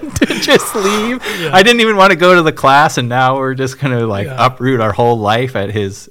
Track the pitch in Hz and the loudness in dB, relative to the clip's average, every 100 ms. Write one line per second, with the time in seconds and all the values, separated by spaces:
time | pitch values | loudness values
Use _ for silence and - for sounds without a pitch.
0 | 302 - - 320 - 262 - 233 196 214 | -2 -4 -4 -2 0 0 0 -4 -2 -2
1 | 226 247 214 202 160 185 214 240 220 208 | -4 -6 -8 -6 0 2 4 2 2 4
2 | 190 170 180 180 160 - 135 139 156 156 | 4 4 4 4 2 0 2 4 2 0
3 | 120 127 131 135 131 131 131 - 139 120 | -2 0 0 0 -4 -4 -6 -4 -4 -2
4 | 113 98 101 127 123 - 127 123 110 101 | -2 -4 -6 0 -2 0 -2 0 0 2
5 | 120 117 104 113 127 110 101 107 98 92 | 0 2 0 0 -2 -4 -4 -4 -6 -8
6 | - | -20